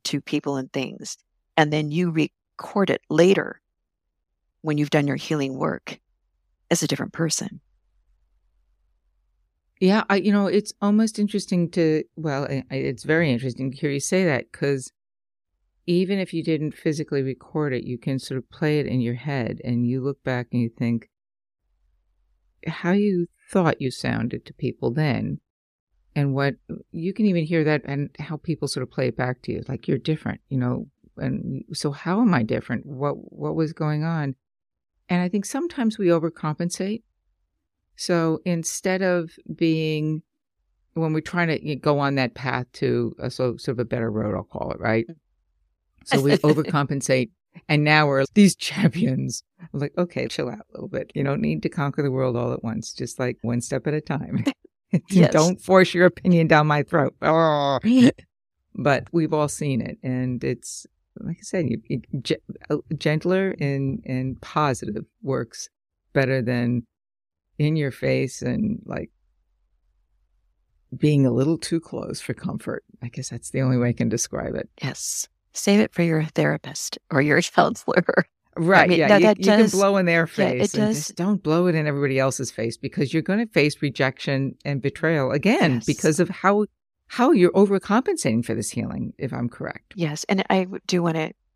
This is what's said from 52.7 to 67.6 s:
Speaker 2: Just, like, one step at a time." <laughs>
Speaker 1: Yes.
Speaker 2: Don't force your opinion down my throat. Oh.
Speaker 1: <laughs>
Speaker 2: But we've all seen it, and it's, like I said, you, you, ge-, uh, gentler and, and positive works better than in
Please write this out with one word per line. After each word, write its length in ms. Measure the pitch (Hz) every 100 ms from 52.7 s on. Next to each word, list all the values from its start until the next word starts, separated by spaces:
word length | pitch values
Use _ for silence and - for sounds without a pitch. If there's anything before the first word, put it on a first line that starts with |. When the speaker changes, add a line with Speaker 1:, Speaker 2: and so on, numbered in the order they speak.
| 113 -
Speaker 2:
Just, 280 | - 127 -
like, 180 | 123 -
one 180 | 117 120
step 260 | - 131 151
at 80 |
a 60 | 151
time." 420 | - 139 - - 277
<laughs> 60 | - - _ _ 170 -
Speaker 1:
Yes. 240 | 190 156
Speaker 2:
Don't 260 | 160 170 185
force 320 | - 185 180
your 140 | 175 180
opinion 400 | - 180 170 160
down 200 | 156 151
my 160 | 147
throat. 320 | - 165 131 -
Oh. 580 | 151 160 160 147 139 131
Speaker 1:
<laughs> 260 | 220 254 240 - - _ _ _ _
Speaker 2:
But 300 | - 147 127 -
we've 220 | 165 151
all 140 | 151 147
seen 340 | - 147 127
it, 160 | - -
and 400 | 131 127 127 123
it's, 440 | 131 127 - - - _ _ -
like 160 | - 170
I 20 |
said, 260 | - 190 120
you, 140 | 113 -
you, 100 | 131 - 135
ge-, 180 | - - - - -
uh, 80 | 151 - 147
gentler 580 | 156 156 175 185 190 -
and, 400 | 143 139 135 - -
and 340 | 127 131 120
positive 640 | - 156 147 127 104 104 - _
works 480 | 139 131 123 - - _ _ _ _
better 260 | 143 131 131
than 460 | 117 120 120 120 - _ _ _ _ _ _
in 180 | -